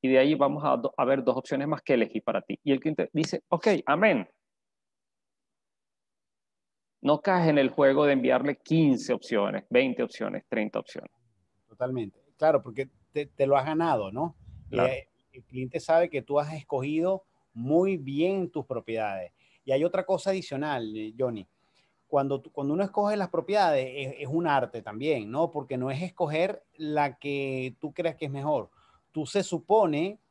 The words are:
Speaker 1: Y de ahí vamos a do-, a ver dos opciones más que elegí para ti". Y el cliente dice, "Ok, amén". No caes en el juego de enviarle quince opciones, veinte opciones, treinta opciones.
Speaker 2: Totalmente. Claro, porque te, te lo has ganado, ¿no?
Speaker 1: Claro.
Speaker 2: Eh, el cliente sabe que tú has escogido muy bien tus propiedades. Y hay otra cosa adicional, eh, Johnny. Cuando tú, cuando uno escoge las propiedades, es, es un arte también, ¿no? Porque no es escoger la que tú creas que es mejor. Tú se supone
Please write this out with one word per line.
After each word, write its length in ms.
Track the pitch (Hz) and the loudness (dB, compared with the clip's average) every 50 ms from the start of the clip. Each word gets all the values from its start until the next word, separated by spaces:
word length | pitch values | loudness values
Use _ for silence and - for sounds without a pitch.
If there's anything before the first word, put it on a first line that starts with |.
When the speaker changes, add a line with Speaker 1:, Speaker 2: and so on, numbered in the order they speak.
Speaker 1:
Y 60 | - 131 | 4 6
de 100 | 131 131 | 6 6
ahí 140 | 131 147 156 | 6 6 4
vamos 300 | 131 143 139 147 147 151 | 4 2 2 2 -2 0
a 120 | 143 131 | 0 0
do-, 160 | 120 117 - - | 0 0 -4 -2
a 80 | - 135 | 0 2
ver 220 | 123 139 135 120 | 2 2 2 2
dos 100 | 123 123 | 0 0
opciones 320 | 131 - - 147 135 139 | 0 -4 -4 -4 -2 -2
más 140 | 151 156 - | -2 -4 -4
que 140 | _ - 139 | _ 2 2
elegí 260 | 120 110 - - 110 | 2 2 0 -2 -4
para 200 | _ - 107 101 | _ -2 -4 -4
ti". 160 | - - 101 _ _ | -4 -6 -12 _ _
Y 80 | 143 | 0
el 80 | 135 131 | 0 2
cliente 300 | - 156 156 - 175 - | 2 -2 -2 -2 -4 -2
dice, 320 | - 156 160 - - - _ _ | -2 -2 -2 -2 -4 -8 _ _
"Ok, 180 | 180 165 - 220 196 147 - | -2 2 2 2 2 2 2
amén". 440 | - 143 165 208 214 233 226 - - _ _ _ _ _ _ _ _ _ _ _ _ _ _ _ _ _ _ _ _ _ _ _ _ _ _ _ _ _ _ _ _ _ _ _ _ _ _ _ _ _ _ _ _ _ _ _ _ _ _ _ _ _ _ | 0 2 4 4 4 4 2 -2 -6 _ _ _ _ _ _ _ _ _ _ _ _ _ _ _ _ _ _ _ _ _ _ _ _ _ _ _ _ _ _ _ _ _ _ _ _ _ _ _ _ _ _ _ _ _ _ _ _ _ _ _ _ _ _
No 180 | - 143 151 147 | 0 2 2 2
caes 300 | - 202 185 180 165 160 | 2 2 2 4 4 4
en 80 | 147 | 4
el 120 | 143 135 127 | 4 4 2
juego 360 | - - 143 135 135 143 147 | 4 4 4 6 6 6 4
de 80 | 143 139 | 4 4
enviarle 420 | 131 123 127 127 127 131 143 139 | 2 2 2 2 2 2 -2 -4
quince 560 | _ _ - 160 165 160 143 131 113 - - | _ _ 2 4 6 6 6 4 2 0 -2
opciones, 540 | 120 - - - 120 104 101 104 101 101 - _ | -4 -4 -2 -2 0 0 0 0 -2 -6 -6 _
veinte 320 | 117 123 135 131 117 127 120 | 2 2 2 2 -2 -4 -4
opciones, 420 | 107 - - 110 101 98 - _ | -6 -6 -8 -8 -6 -8 -10 _
treinta 320 | _ 117 113 107 104 - 107 | _ -4 -4 -4 -2 -4 -8
opciones. 320 | - - - - - - _ _ _ _ _ _ _ _ _ _ _ | -8 -8 -14 -16 -16 -16 _ _ _ _ _ _ _ _ _ _ _
Speaker 2:
Totalmente. 500 | _ 113 _ 127 131 127 123 110 98 _ _ _ _ _ | _ -8 _ -6 -4 -4 -4 -6 -8 _ _ _ _ _
Claro, 260 | _ 151 160 151 139 101 | _ 2 2 2 2 0
porque 260 | 123 107 127 131 131 _ _ _ _ | -4 -8 -8 -10 -10 _ _ _ _
te, 140 | _ 147 147 | _ -8 -8
te 200 | 139 _ - 139 | -8 _ 0 2
lo 120 | 135 143 | 4 4
has 80 | 135 131 | 2 2
ganado, 440 | 151 156 160 165 165 143 110 101 95 | 0 -2 0 0 2 0 0 -2 -6
¿no? 280 | 101 127 160 170 - _ - - - - - - | -6 -6 -6 -6 -8 _ -20 -20 -20 -20 -16 -6
Speaker 1:
Claro. 180 | 117 110 - | 0 0 0
Speaker 2:
Eh, 220 | - 135 135 - _ _ _ _ _ _ | 0 0 -4 -10 _ _ _ _ _ _
el 100 | 131 _ | -20 _
cliente 380 | _ 127 127 131 123 147 156 | _ -8 -8 -8 -6 -8 -8
sabe 280 | - - 160 165 175 175 | 0 2 4 4 4 2
que 120 | 156 135 | -2 -6
tú 180 | - - 143 147 | -4 0 0 0
has 140 | 147 151 160 | 0 -2 -8
escogido 720 | 151 143 - 147 131 131 143 151 160 170 185 190 190 _ _ _ _ _ _ _ | -12 -8 -4 -4 -4 -2 -2 -2 0 0 0 -2 -4 _ _ _ _ _ _ _
muy 440 | 117 120 135 151 170 185 196 190 | -10 -2 2 2 4 4 2 0
bien 520 | 165 135 135 139 143 165 185 196 196 180 170 | -2 -4 -6 -2 -2 0 0 0 -2 -4 -4
tus 160 | _ 151 127 | _ -8 -6
propiedades. 680 | _ 123 120 - - 113 110 107 104 98 95 90 85 _ _ _ _ _ _ _ | _ -8 -8 -6 -4 -4 -4 -2 -4 -4 -8 -10 -12 _ _ _ _ _ _ _
Y 80 | 135 131 | 0 0
hay 100 | 139 160 | 2 2
otra 220 | 175 175 185 185 | 0 0 -2 0
cosa 240 | - 190 175 - 196 | 0 -2 -2 0 -2
adicional, 680 | 190 190 - - 139 135 147 151 143 123 113 107 110 | -2 -2 -4 -6 -6 -4 -4 -4 -4 -4 -4 -6 -8
eh, 180 | 110 107 110 110 120 | -8 -10 -10 -4 -2
Johnny. 260 | 131 123 117 104 90 _ _ _ _ _ _ _ _ _ _ _ _ | -2 -2 -2 -6 -12 _ _ _ _ _ _ _ _ _ _ _ _
Cuando 320 | _ - 139 139 139 139 131 | _ 0 0 0 0 -2 -4
tú, 120 | - - | -6 -10
cuando 220 | _ 151 139 139 151 | _ -6 -4 -2 0
uno 100 | 180 202 | 0 -2
escoge 340 | 196 - 208 202 208 214 | -2 -2 -2 0 0 0
las 120 | 208 190 180 | -2 -4 -2
propiedades, 640 | - 165 160 - 196 208 196 165 151 135 131 131 127 | -4 -4 -2 0 0 2 2 4 2 0 -2 -4 -6
es, 220 | 143 135 131 123 - | -8 -8 -8 -8 -10
es 80 | 143 | -8
un 200 | 127 151 165 175 | -4 -4 -2 0
arte 340 | 156 143 135 123 107 - 113 | 2 2 2 0 -2 -8 -12
también, 480 | - 107 104 110 135 156 151 120 104 104 | -12 -10 -10 -6 -2 -2 -2 -2 -2 -6
¿no? 220 | 120 147 170 165 | -2 -2 -2 -2
Porque 260 | - 147 135 135 135 | -2 -8 -8 -6 -6
no 140 | 127 127 135 | -4 -4 -4
es 100 | 135 143 | -4 -6
escoger 600 | 185 175 _ - 180 147 151 156 175 190 - - _ _ _ | -8 -8 _ -4 -4 -2 0 0 0 -2 -2 -8 _ _ _
la 400 | - 156 151 151 151 147 139 135 | -10 -8 -4 0 0 0 -2 -4
que 580 | _ - 143 143 139 139 135 131 131 127 127 110 _ | _ -8 -6 -4 -4 -4 -4 -4 -4 -6 -8 -8 _
tú 120 | - 147 147 | -12 -10 -8
creas 220 | - 170 165 151 | -4 -4 -4 -4
que 100 | - 160 | -6 -8
es 60 | 143 | -8
mejor. 380 | 139 139 135 151 151 123 98 - _ _ _ _ _ _ _ _ | -6 -6 -2 -2 -2 -2 -4 -8 _ _ _ _ _ _ _ _
Tú 140 | _ 156 147 | _ -8 -8
se 180 | - - 202 185 | -2 -2 -4 -2
supone 760 | - 180 165 - - 208 220 202 170 147 147 170 196 208 _ _ _ | -2 -6 -6 0 2 4 4 4 4 2 0 -2 -4 -6 _ _ _